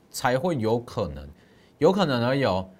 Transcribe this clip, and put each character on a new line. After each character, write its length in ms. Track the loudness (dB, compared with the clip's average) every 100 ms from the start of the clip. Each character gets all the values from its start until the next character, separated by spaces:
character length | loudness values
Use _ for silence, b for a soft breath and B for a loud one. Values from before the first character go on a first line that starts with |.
| _
才 280 | -4 0 0
会 200 | 0 -2
有 200 | 0 0
可 300 | -2 -6 -6
能， 180 | -8 -16 b b b b 0
有 120 | 2
可 140 | 4
能 180 | 2 2 2
而 100 | 2
已 80 |
哦， 240 | 2 0 -4